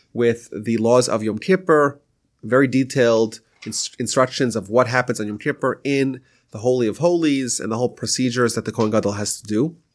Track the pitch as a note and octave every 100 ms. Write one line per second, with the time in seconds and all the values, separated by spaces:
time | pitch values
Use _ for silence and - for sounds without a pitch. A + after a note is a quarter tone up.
0 | _ A#2 A#2 A2+ - F#2+ G#2+ A2+ A2+ B2
1 | A#2+ A2 G#2+ G#2+ - F#3 F#3 D#3 C#3+ C#3+
2 | _ _ _ _ A2 B2+ C3+ B2+ C3 C#3
3 | A#2 A2+ A2+ - _ _ A2+ - - -
4 | A#2+ - B2+ - B2+ G#2+ F#2+ A#2 A#2+ B2+
5 | B2+ A2+ G#2 G#2 D3 C#3+ C3 - C3+ C#3
6 | C3+ B2 _ _ _ A2 A#2+ B2+ A2+ G2
7 | E3+ F3 D#3 C#3 B2+ - G#2+ A2+ B2 -
8 | A#2 - B2+ A#2+ A#2+ A2+ A2 A#2 A2 A2
9 | G2+ G2+ G#2 - A2 G#2+ D#3 E3 _